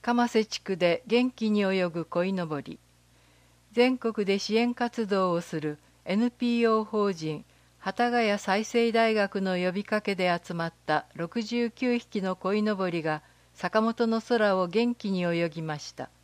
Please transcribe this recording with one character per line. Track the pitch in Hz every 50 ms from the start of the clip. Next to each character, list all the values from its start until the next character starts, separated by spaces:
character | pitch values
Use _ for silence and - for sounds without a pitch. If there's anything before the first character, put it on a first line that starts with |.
鎌 | - 233 240 240 240 233
瀬 | - 226 220
地 | - - -
区 | _ - 190
で | 170 175 175 170 - - -
元 | 214 240 247 254
気 | - - 220 214
に | 214 208
泳 | 202 190 190 190 180 175
ぐ | 160 170 160
鯉 | _ - 175 180 185 196
の | 185 175 156
ぼ | 156 143
り。 | 127 - - - _ _ _ _ _ _ _ _ _ _ _ _ _ _ _ _ _ _
全 | - 233 240 254 262 247
国 | - 226 214 - 202
で | 190 196 202
支 | - - 208 226
援 | 233 240 240
活 | - 240 233 - - 226 196
動 | 208 196 185 180
を | 175 170
す | 175 - - 160
る | 147 151 151 151 _ - _ _ _
エ | - 185 208
ヌ | 240 240
ピ | 233 _ 247 240 240 233
ー | 233 226
オ | 220 220
ー | 214
法 | 208 - 214 202 202 190
人 | 165 160 156 151 147 - _ _ _ _ _ _ _
幡 | - 190 190 - 240 240
ヶ |
谷 | 240 240 233 214 202 202
再 | - - 190 202 220
生 | - - 240 233 233
大 | 220 226 226 226 220
学 | 214 202 196 - 202
の | 190 190 185
呼 | 180 180 185
び | 175 196 202
か | - 214 214
け | 208 - 202
で | 180 185 180 175 175 -
集 | - 175
ま | 170 165 165
っ | - _ _
た | - 151 151 - _ -
六 | - 170 165 - 233
十 | 226 214 233 240 240 233
九 | 220 - - 247 240 240
匹 | - _ - 208
の | 190 190 185
鯉 | - - 185 202 214
の | 208 214 214
ぼ | 190 190 180
り | 170 170 151
が | 160 156 151 - - _ _ _ _ _
坂 | - - 175 - 220
本 | 220 226 226 - 240 226
の | 226 226
空 | - - 247 226 214 208 196 185
を | 185 175
元 | 170 214 233 247 240
気 | _ - 208
に | 190 185 175
泳 | 175 170 170 170 165
ぎ | 160 165
ま | 160 156 156 147
し | - -
た。 | - - 127 - _ _